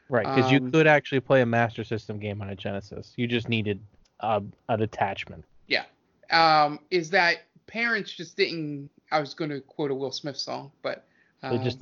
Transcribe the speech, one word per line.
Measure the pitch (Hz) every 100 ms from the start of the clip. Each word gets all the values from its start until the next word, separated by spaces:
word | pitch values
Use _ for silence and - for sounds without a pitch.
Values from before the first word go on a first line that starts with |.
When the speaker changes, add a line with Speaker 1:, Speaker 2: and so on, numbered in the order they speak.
| -
Speaker 1:
Right, | 120 104
'cause | 131 131
you | 135
Speaker 2:
Um, | 127
Speaker 1:
could | 160 156
actually | 147 - 135
play | - 135
a | 117
Master | 117 117 117
System | 107 107 - 107
game | 104 101
on | 98
a | 98
Genesis. | 101 101 - 101 - -
You | 120
just | 120 117
needed, | 113 104 101 - _ _ -
uh, | 110 107 101 - -
an | 110
attachment. | 110 - 101 101 - 87 - _ -
Speaker 2:
Yeah. | 131 - _ _ _ -
Um, | 165 165 156 147 151 -
is | 180 160
that | 190 170 165 - _ -
parents | 220 233 214 -
just | - 160 -
didn't, | 156 165 151 143 143 _ -
I | 156
was | 139
gonna | - 156 143
quote | - - 143
a |
Will | 135 135
Smith | - 147 131
song, | - 127 139 _
but, | 131 - _ _ _ _
Speaker 1:
They | 135 120
just | 117 -